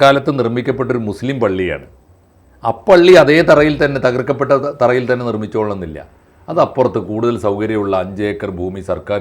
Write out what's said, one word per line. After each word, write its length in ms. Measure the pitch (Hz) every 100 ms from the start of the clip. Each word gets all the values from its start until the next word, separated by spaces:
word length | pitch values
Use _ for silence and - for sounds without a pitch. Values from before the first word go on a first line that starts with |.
കാലത്ത് 360 | 139 139 135 139
നിർമ്മിക്കപ്പെട്ടൊരു 600 | 113 120 131 131 123 123
മുസ്ലിം 420 | 107 98 123 135
പള്ളിയാണ്. 460 | 110 95 90 71 - _ _ _ _ _ _ _
ആ 60 | 117 - -
പള്ളി 260 | 180 175 180
അതേ 160 | 143 156
തറയിൽ 420 | 165 151 151 147
തന്നെ, 160 | 147 135
തകർക്കപ്പെട്ട 520 | 127 127 120 131 135
ത-, 220 | 139 143 -
തറയിൽ 300 | 120 127 120
തന്നെ 140 | 123 120
നിർമ്മിച്ചോളണമെന്നില്ല. 920 | 107 107 110 107 98 82 76 - _ _ _ -
അത് 120 | 165
അപ്പുറത്ത് 380 | 139 - 123 120
കൂടുതൽ 400 | 90 107 120 113
സൗകര്യമുള്ള 580 | 104 98 107 110 101 95
അഞ്ച് 180 | 92 98
ഏക്കർ 280 | 104 101 101
ഭൂമി 300 | 90 92 98
സർക്കാർ 400 | 90 85 - 104